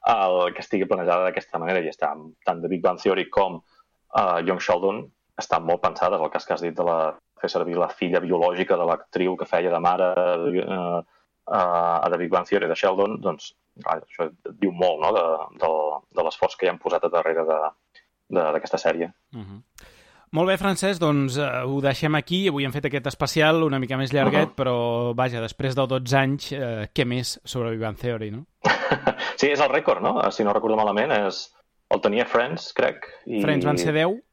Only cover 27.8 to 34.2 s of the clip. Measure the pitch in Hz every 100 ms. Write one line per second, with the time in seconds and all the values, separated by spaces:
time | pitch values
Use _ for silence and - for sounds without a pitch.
27.8 | 110 98 123 113 107 110 160 _ - -
28.8 | - 135 135 - - - 139 143 143 139
29.8 | - 95 120 240 101 - 104 104 113 110
30.8 | 104 101 135 113 101 - - _ _ _
31.8 | _ 104 110 107 120 120 123 165 - -
32.8 | - - - - - - 196 143 - 147
33.8 | 170 151 165 226